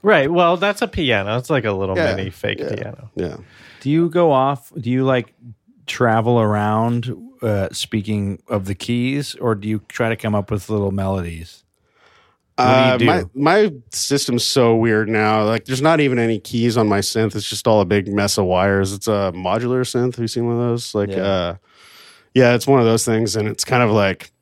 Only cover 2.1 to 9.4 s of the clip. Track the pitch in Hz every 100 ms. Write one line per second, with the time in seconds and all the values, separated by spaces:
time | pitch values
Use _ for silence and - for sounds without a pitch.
2.1 | 98 95 - 104 104 - - - - -
3.1 | - 87 - - - - - 135 156 170
4.1 | 170 165 135 135 139 - - 120 127 131
5.1 | 127 - _ 120 107 _ _ - - 120
6.1 | 113 113 120 107 104 104 110 117 120 123
7.1 | - 240 _ 113 101 95 - - 110 101
8.1 | 104 98 98 - 107 95 101 - 120 123
9.1 | 139 143 -